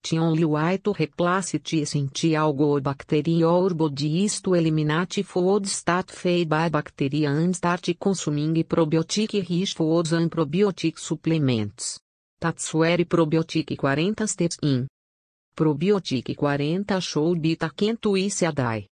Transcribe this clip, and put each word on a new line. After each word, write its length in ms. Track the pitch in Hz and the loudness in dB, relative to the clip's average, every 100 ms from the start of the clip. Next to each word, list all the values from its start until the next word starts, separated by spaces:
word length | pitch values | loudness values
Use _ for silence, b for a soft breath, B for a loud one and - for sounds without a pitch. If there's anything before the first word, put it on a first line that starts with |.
The 160 | - 160 | -4 0
only 280 | 165 160 165 | 0 2 2
way 320 | 151 160 190 | 2 0 0
to 160 | 214 | -2
replace 580 | 196 160 - 175 185 185 151 | -2 -4 0 0 0 -2 -6
this 320 | - 165 147 | -2 -2 -2
anti-algo 880 | 147 139 - 165 156 156 135 151 143 | -2 -4 -2 0 2 2 2 2 2
bacteria 640 | 139 139 - 156 151 165 165 | -2 -6 -2 0 2 2 4
or 280 | 175 185 | 4 2
body 500 | 165 160 135 151 160 | 0 -2 -2 -2 0
is 160 | 208 - | -2 -2
to 140 | - | 0
eliminate 720 | 180 160 156 151 156 180 - 190 | 2 2 2 2 0 -2 -4 -2
food 400 | 185 180 208 196 - | 0 2 2 0 -4
that 260 | - 175 185 | -2 -2 -2
feed 380 | - 185 175 165 | -4 0 0 2
bad 240 | 156 165 | 0 2
bacteria 580 | 151 143 - 139 143 147 | -2 -4 -4 -2 0 0
and 240 | 143 175 | 2 0
start 320 | 180 170 180 - 170 | 0 -2 -2 -2 -2
consuming 640 | 196 190 - 147 151 160 | -2 -2 -2 -2 0 0
probiotic 800 | 165 170 156 160 160 - 220 208 180 | 0 2 2 2 0 -2 -2 -2 -2
rich 280 | 175 190 | -2 -2
foods 400 | - 160 165 165 | -2 0 2 2
and 160 | 165 165 | 0 0
probiotic 680 | 160 147 165 208 175 160 - | 0 -2 2 2 2 -4 -4
supplements. 1000 | - 160 - 160 139 117 104 - - - _ _ _ _ | -8 -4 0 2 2 2 -2 -6 -12 -12 _ _ _ _
That's 320 | 165 165 - | -6 -4 -4
where 240 | 156 160 170 | 0 2 2
probiotic 720 | 175 175 156 160 165 160 - - | 2 2 2 2 0 -4 -4 -2
quarenta 500 | 139 139 175 220 214 | 0 0 0 -2 -4
steps 320 | - 170 - | -2 -2 0
in. 260 | 151 131 131 _ _ _ _ _ _ | 0 0 -2 _ _ _ _ _ _
Probiotic 800 | - 156 143 180 202 - 131 - | 0 0 2 2 0 0 -4 -4
quarenta 680 | - 147 143 143 175 202 190 | -2 0 0 0 -2 0 -2
should 400 | 170 156 156 175 | -2 0 0 2
be 140 | 156 160 | 0 0
taken 420 | 160 - 208 233 | -4 -2 -2 0
twice 420 | 214 190 196 - | 0 0 0 0
a 120 | 170 | -2
day. 340 | 147 120 110 101 | 0 -2 -4 -8